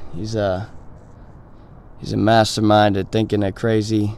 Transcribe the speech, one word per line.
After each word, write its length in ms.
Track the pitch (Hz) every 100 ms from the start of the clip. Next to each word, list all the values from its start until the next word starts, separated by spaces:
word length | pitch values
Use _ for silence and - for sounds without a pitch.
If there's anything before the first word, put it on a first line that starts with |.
| -
he's 220 | 160 107 110
a, 320 | 101 92 104 - - - - - - - - - - - - -
he's 140 | -
a 40 | 104
mastermind 800 | 101 113 107 - 107 107 104 98
at 140 | 95
thinking 320 | 110 107 104
of 120 | 98 95
crazy 580 | 117 110 107 110 104